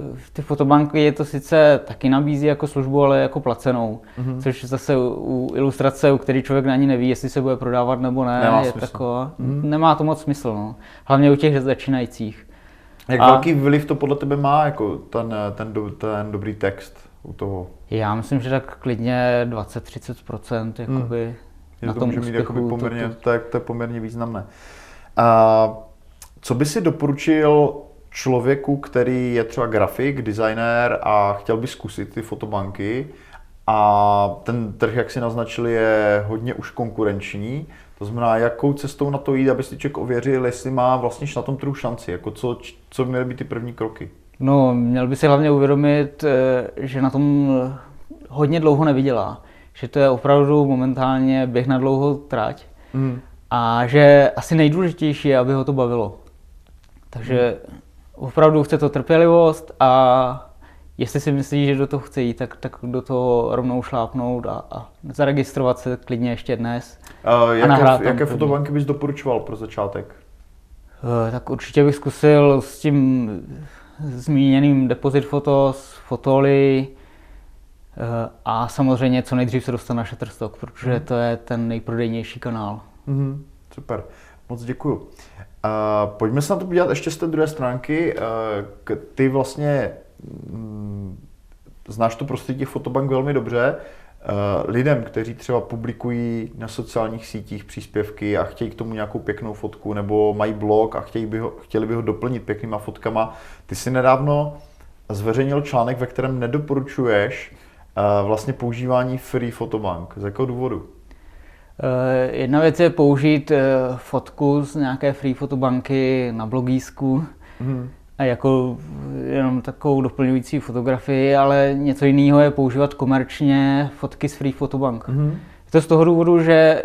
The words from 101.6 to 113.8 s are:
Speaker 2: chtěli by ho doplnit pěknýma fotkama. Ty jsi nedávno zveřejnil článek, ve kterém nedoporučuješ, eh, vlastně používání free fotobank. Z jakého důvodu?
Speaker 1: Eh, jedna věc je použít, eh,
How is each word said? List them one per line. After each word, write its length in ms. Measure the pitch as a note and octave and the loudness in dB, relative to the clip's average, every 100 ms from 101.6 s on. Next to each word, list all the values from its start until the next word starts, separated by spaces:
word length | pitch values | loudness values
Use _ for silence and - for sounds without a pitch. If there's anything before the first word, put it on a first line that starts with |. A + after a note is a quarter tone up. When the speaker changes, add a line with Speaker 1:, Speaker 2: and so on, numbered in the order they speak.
Speaker 2:
chtěli 240 | - A2 A2 | -6 -4 -2
by 60 | |
ho 80 | A2+ | -2
doplnit 420 | A2+ G#2 B2 A#2+ | -2 -4 -4 -6
pěknýma 340 | G#2 G#2+ A2+ G#2 | -6 -8 -6 -8
fotkama. 560 | G#2+ G#2+ A2+ A2+ C3+ - - - - | -10 -8 -4 -2 -4 -6 -20 -20 -12
Ty 100 | F#2+ | -8
jsi 160 | - | -4
nedávno 600 | C3 B2+ C3 D3 D3 D3 D3 - - - - - | 2 4 4 2 0 -2 -8 -20 -20 -20 -18 -10
zveřejnil 520 | G2+ A2 A2+ C3+ C#3+ | -4 -2 0 0 -2
článek, 380 | C#3+ B2+ A#2 B2 | 0 0 0 -2
ve 60 | B2 | -4
kterém 320 | - C3 C3 | -4 -4 -2
nedoporučuješ, 1160 | A#2+ D3 D3 C3+ C3 - B2 G#2 G#2 - - - - - - - | -2 -2 -2 -4 -4 -2 0 2 0 -4 -14 -20 -20 -20 -8 0
eh, 40 | G2+ G2+ G2+ | 2 2 2
vlastně 280 | A2 C3+ | -2 -2
používání 640 | B2+ A#2+ A#2 B2+ B2+ B2+ B2+ | -6 -6 -4 -2 0 0 -6
free 340 | - B2 A#2+ | -6 -6 -4
fotobank. 640 | - A2+ A2 G2+ E2+ F2+ G2+ | -6 -6 -4 -4 -6 -10 -10
Z 60 | |
jakého 220 | G2+ G2+ B2+ | -8 -4 -4
důvodu? 400 | B2 B2+ A2 - - - - - - - - - - | -4 -6 -6 -10 -20 -20 -20 -20 -20 -20 -20 -20 -8
Speaker 1:
Eh, 560 | C3+ B2+ C3 B2+ B2+ A#2+ | -4 -2 0 0 0 -2
jedna 240 | C3 D3 | 0 2
věc 200 | D#3+ D3 | 4 4
je 100 | E3+ | 2
použít, 640 | E3 C#3+ C#3 D3+ D3+ C#3 | 4 4 4 4 2 2
eh, 80 | D3 C3+ C3 | 2 4 2